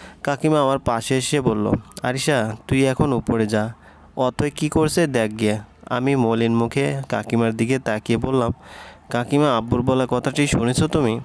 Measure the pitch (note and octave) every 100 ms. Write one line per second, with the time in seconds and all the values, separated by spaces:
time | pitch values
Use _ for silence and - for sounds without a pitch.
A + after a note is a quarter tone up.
0 | - - - C#3 D#3+ D3+ C3+ C3+ C3 A#2
1 | - C3 B2+ D3 B2+ G#2+ G#2 A#2 - -
2 | B2 C3 D#3 C3+ A2 A2 - C3+ C3+ B2+
3 | D3+ A#2+ - A#2 G#2+ A2 A2 A2+ - -
4 | - - B2+ - D3 - D3+ D#3+ D#3 F3+
5 | D#3 B2+ A2 G#2+ G#2+ G#2+ G#2+ - - B2
6 | C3 C#3 A2+ A2+ A#2 A#2 A#2 C3+ C#3 C#3
7 | C3+ A2 G#2+ A#2 A2+ A2+ A2+ C3 A#2+ G#2+
8 | - A2+ C3 C3 A#2 - - - - -
9 | - A#2+ A#2+ C#3+ D3+ A#2 A2+ B2 B2+ C3
10 | B2+ B2 C3+ B2+ C#3+ - A#2 - D#3 D#3+
11 | A#2+ A#2